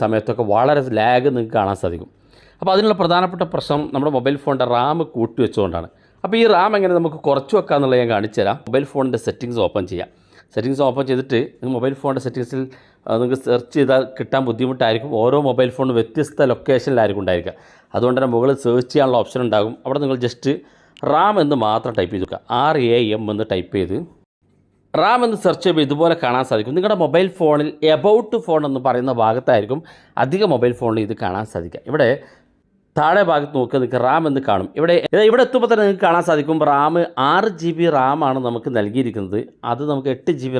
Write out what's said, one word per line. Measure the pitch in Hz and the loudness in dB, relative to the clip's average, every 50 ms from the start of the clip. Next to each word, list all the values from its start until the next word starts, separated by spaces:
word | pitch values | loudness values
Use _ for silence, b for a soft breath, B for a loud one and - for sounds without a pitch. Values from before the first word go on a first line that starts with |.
| 120 | 0
സമയത്തൊക്കെ | 107 110 110 - 120 107 120 117 101 101 | 0 0 0 -2 -2 -4 -4 0 2 2
വളരെ | 113 127 143 151 147 127 131 113 107 | 4 4 4 2 2 0 0 0 0
ലാഗ് | 110 120 123 127 131 143 127 | 2 4 2 4 2 2 0
നിങ്ങൾക്ക് | 120 113 113 120 110 | 0 -4 -2 -2 0
കാണാൻ | 98 98 101 - - | 0 0 -2 -2 -4
സാധിക്കും. | 87 85 82 90 - _ b b b b b b b b b | -6 -6 -6 -12 -16 _ b b b b b b b b b
അപ്പോൾ | 165 190 190 | -2 2 2
അതിനുള്ള | 202 214 214 202 185 | 4 4 2 2 2
പ്രധാനപ്പെട്ട | 180 160 175 180 185 175 185 175 185 165 - | 2 2 2 2 2 0 -2 -4 -6 -4 -4
പ്രശ്നം | 143 - - 147 147 151 156 139 | -6 -2 -2 -2 -2 -2 -2 -4
നമ്മുടെ | 131 143 151 143 | -2 -2 0 0
മൊബൈൽ | 127 120 135 143 139 - | 0 0 0 -2 -2 -2
ഫോണിൻ്റെ | 147 135 127 127 123 120 | -2 0 0 0 0 2
റാം | 120 123 143 156 170 156 135 - | 0 2 0 0 -2 -4 -6 -2
കൂട്ടി | 117 113 117 - - 117 | -4 -4 -2 0 0 -2
വെച്ചുകൊണ്ടാണ്. | 101 - 110 98 90 85 82 85 - b b b b b b b | 0 0 -2 -2 -2 -2 -6 -8 -10 b b b b b b b
അപ്പോൾ | 180 220 226 | -2 2 2
ഈ | 226 214 196 | 4 4 4
റാം | 175 185 214 214 | 4 4 2 2
എങ്ങനെ | 202 190 185 175 170 | 2 2 2 2 2
നമുക്ക് | 170 156 156 156 - | 0 -2 -6 -2 0
കുറച്ച് | 147 139 131 139 - 214 | 0 0 0 0 2 0
വെക്കാമെന്നുള്ളത് | 190 175 - 156 143 139 131 127 123 120 | 0 2 2 0 2 2 4 4 2 4
ഞാൻ | 117 110 | 2 0
കാണിച്ചു | 101 104 107 - 120 | 0 -2 -2 -2 0
തരാം. | 98 101 113 151 - 110 | 0 0 0 -4 -6 -2
മൊബൈൽ | 120 135 143 - - | -2 -2 -2 -2 -4
ഫോണിൻ്റെ | 139 131 131 123 113 - | -4 -2 -2 -2 -4 -4
സെറ്റിങ്സ് | - - - 127 120 120 113 95 | -6 -6 -6 -10 -8 -2 -2 -2
ഓപ്പൺ | 85 - 104 90 90 | 0 -2 -4 -6 -4
ചെയ്യാം. | 95 87 - - b b b b b b b b - | -8 -10 -10 -10 b b b b b b b b -8
സെറ്റിങ്സ് | 120 110 131 135 135 143 | -6 -4 -4 -2 0 0
ഓപ്പൺ | 131 123 139 135 131 | 0 0 -2 -2 -2
ചെയ്തിട്ട് | 127 127 127 - 123 113 147 - - | -2 -2 -2 -2 -2 -2 -2 -2 -8
നിങ്ങൾ | - 120 127 131 | -10 -8 -6 -4
മൊബൈൽ | 117 123 135 139 135 | -2 -4 -4 -6 -4
ഫോണിൻ്റെ | - 139 131 131 131 | -4 -4 -4 -4 -6
സെറ്റിങ്സിൽ, | 123 113 131 120 - 139 131 131 131 B B B B B B B | -6 -8 -8 -8 -8 -6 -8 -8 -8 B B B B B B B
ആ, | - 110 117 | -4 -2 -2
നിങ്ങൾക്ക് | 123 123 131 131 - | 0 -2 -2 -4 -2
സെർച്ച് | 120 123 120 120 - - | -2 -2 -2 -2 -4 0
ചെയ്താൽ | 151 139 135 131 135 131 131 - | 0 2 4 2 0 0 -2 -8
കിട്ടാൻ | - 127 - 139 135 135 | -12 -8 -2 -2 -2 0
ബുദ്ധിമുട്ടായിരിക്കും. | 120 110 110 127 127 131 127 123 113 113 113 131 147 135 107 | -2 -2 -2 -2 -4 -2 -2 0 0 0 -2 -4 -4 -2 0
ഓരോ | 113 123 139 147 147 131 | 2 2 2 2 2 0
മൊബൈൽ | 117 131 131 123 - | 2 2 0 0 0
ഫോണും | - 131 131 120 113 | -2 -2 0 2 0
വ്യത്യസ്ത | 110 - - 151 143 139 - - 143 127 | 0 0 -2 -4 -4 -4 0 0 0 0
ലൊക്കേഷനിലായിരിക്കും | 113 - - 113 110 120 - 143 131 117 110 101 95 101 95 | 0 -2 0 0 0 2 2 0 2 2 2 2 0 -2 -2
ഉണ്ടായിരിക്കുക. | 92 92 87 85 92 - b b b b b b b - | -2 -2 -2 -2 -6 -12 b b b b b b b -4
അതുകൊണ്ട് | 101 120 127 127 131 | 0 0 0 2 0
തന്നെ | 135 127 120 | 0 0 0
മുകളിൽ | 117 123 139 139 135 - | 2 2 2 0 0 0
സെർച്ച് | 120 120 127 123 - - | 0 0 0 0 0 0
ചെയ്യാനുള്ള | 151 135 131 123 117 104 | 2 2 4 2 0 0
ഓപ്ഷൻ | - - 127 123 | -2 -4 -4 -2
ഉണ്ടാകും. | 113 107 107 104 113 131 - - | 0 0 0 0 -2 -6 -10 -8
അവിടെ | 131 135 143 147 | -6 -4 -4 -2
നിങ്ങൾ | 135 135 123 123 | -2 -2 -2 -4
just | 117 - - - 131 151 - b b b b b b b b 135 131 143 | -4 -6 -4 -4 -4 -4 -4 b b b b b b b b -2 0 2
റാം | 160 185 208 214 196 | 2 2 2 2 2
എന്ന് | 151 143 147 127 110 | 2 2 0 0 0
മാത്രം | 107 110 113 - 127 - | 0 0 0 -2 -4 -4
ടൈപ്പ് | 104 90 85 104 | -2 -4 -2 -2
ചെയ്ത് | 92 90 | -6 -6
വെക്കുക. | 90 92 - _ - 117 123 | -6 -8 -14 _ -4 -2 0
ആർ | 139 156 156 147 123 117 117 | 0 0 0 2 2 2 2
എ | 123 120 107 107 | 2 2 0 -2
എം | 107 110 107 | -4 -4 -4
എന്ന് | 107 104 110 - | -4 -4 -4 -4
ടൈപ്പ് | 101 92 87 - - | -4 -4 -4 -4 -4
ചെയ്ത് | 98 90 85 95 139 170 - _ _ _ _ _ _ _ _ _ _ _ _ _ _ _ _ - 156 | -4 -2 -2 -4 -6 -8 -10 _ _ _ _ _ _ _ _ _ _ _ _ _ _ _ _ -2 0
റാം | 175 208 240 247 240 | 2 2 2 2 2
എന്ന് | 226 214 - - | 0 -2 0 0
സെർച്ച് | 180 151 - - | 0 0 2 0
ചെയ്യുമ്പോൾ | 185 165 156 147 | 0 2 2 2
ഇതുപോലെ | 131 143 147 165 170 165 - 143 | 0 2 2 2 2 2 0 0
കാണാൻ | 120 120 131 127 - | 0 0 0 0 0
സാധിക്കും. | 127 107 107 123 147 | 0 -2 -2 -2 -2
നിങ്ങളുടെ | 180 185 214 214 180 165 | -2 0 0 0 0 0
മൊബൈൽ | 135 143 175 190 185 185 - | 2 2 2 0 0 -2 0
ഫോണിൽ | 170 151 151 147 151 151 151 - 156 156 156 | 2 2 2 2 0 -4 -6 0 2 2 2
about | 139 151 208 214 240 220 - 247 220 - | 4 4 4 4 4 2 0 -6 -6 -2
ഫോൺ | 180 160 156 151 143 | 0 0 0 0 -2
എന്ന് | 135 127 127 | -4 -2 -2
പറയുന്ന | 131 120 123 123 135 123 117 110 | 0 0 0 0 -2 0 2 2
ഭാഗത്തായിരിക്കും | 110 113 127 - 143 127 107 104 104 131 160 165 B B B B B B - 123 | 2 2 0 2 2 2 2 2 -2 -6 -8 -8 B B B B B B -4 -2
അധിക | 135 165 196 214 185 139 | -2 0 0 2 2 2
മൊബൈൽ | 117 117 123 120 - | 2 2 0 0 0
ഫോണിൽ | 123 113 110 113 107 | -2 -2 0 0 -2
ഇത് | 101 107 - 113 | -4 -6 -6 -4
കാണാൻ | 92 92 101 110 - - | -4 -4 -4 -6 -6 -8
സാധിക്കുക. | 87 85 85 - - - - | -10 -10 -8 -14 -14 -10 -6
ഇവിടെ | 139 156 131 113 139 - B B B B B B B _ _ _ _ _ _ _ - 156 | 0 2 2 2 2 0 B B B B B B B _ _ _ _ _ _ _ -4 0
താഴെ | 147 160 180 208 196 170 | 2 2 4 2 2 2
ഭാഗത്ത് | 156 147 143 147 151 | 2 0 0 -2 -2
നോക്കുക, | 135 123 117 - 135 | -4 -2 0 0 -2
നിങ്ങൾക്ക് | 127 120 127 123 120 | -2 0 -2 0 2
റാം | 127 143 165 165 147 | 2 2 2 0 0
എന്ന് | 135 135 135 | -2 -2 0
കാണും. | 110 101 95 92 - - | 0 0 0 0 -4 -4
ഇവിടെ, | 143 160 170 175 165 - - 160 196 214 220 | -2 0 2 2 2 2 2 2 4 4 4
ഇവിടെ | 233 262 247 | 6 4 2
എത്തുമ്പോൾ | 254 254 247 240 220 | 2 2 0 2 2
തന്നെ | 233 214 208 | 2 2 2
നിങ്ങൾക്ക് | 202 196 185 202 | 2 2 2 2
കാണാൻ | 175 165 175 160 175 | 2 2 2 2 2
സാധിക്കും | 160 151 143 156 160 156 151 147 143 139 147 156 165 175 170 - - 127 131 143 | 0 0 0 0 0 0 2 2 2 2 2 2 2 0 -2 -2 -2 -2 0 2
ആറ് | 160 190 214 220 180 156 | 2 2 0 -2 -4 -4
ജി | 165 170 156 | -6 -6 -2
ബി | 165 170 170 151 | 0 0 2 2
റാമാണ് | 135 127 131 143 160 151 131 131 131 127 | 2 2 2 0 0 0 0 0 -2 -2
നമുക്ക് | 120 120 113 - 147 117 | -4 -4 -4 -6 -4 -2
നൽകിയിരിക്കുന്നത്. | 113 104 104 110 131 123 117 104 107 98 92 101 110 - - _ _ - 120 | -2 -2 -2 -2 -2 -2 -2 -4 -6 -8 -6 -6 -6 -6 -8 _ _ -6 -6
അത് | 117 123 147 151 | -4 -4 -4 -4
നമുക്ക് | 143 135 131 143 127 | -4 -4 -2 -4 -6
എട്ട് | 131 - 185 160 131 | -4 -4 -4 -4 -4
ജി | 127 131 | -6 -6
ബി | 127 127 | -2 0